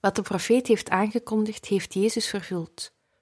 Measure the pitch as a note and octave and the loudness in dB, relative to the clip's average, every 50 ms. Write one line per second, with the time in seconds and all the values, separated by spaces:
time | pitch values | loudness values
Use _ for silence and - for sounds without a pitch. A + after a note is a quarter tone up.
0 | - G3 F#3+ - G3 - G3 F#3 - - A3+ B3+ B3 - A3+ G#3 - - - F#3 | 2 2 0 0 -4 -2 -2 -2 2 4 4 4 6 4 2 2 2 0 0 2
1 | G3+ G#3+ G#3+ A#3+ A#3 - A3 G#3+ G#3+ G#3+ G#3+ - - - G#3 G3 - - - F#3+ | 2 0 0 -4 -4 0 0 0 0 0 -4 -8 -4 -2 -2 -2 -2 -2 -2 2
2 | G3 A3 A3 A#3 G#3+ - - G3+ - - F#3 F3 E3 - _ - - - _ _ | 2 2 2 0 -4 -2 -4 -6 -6 -4 -6 -6 -6 -8 _ -14 -14 -14 _ _
3 | _ _ _ _ | _ _ _ _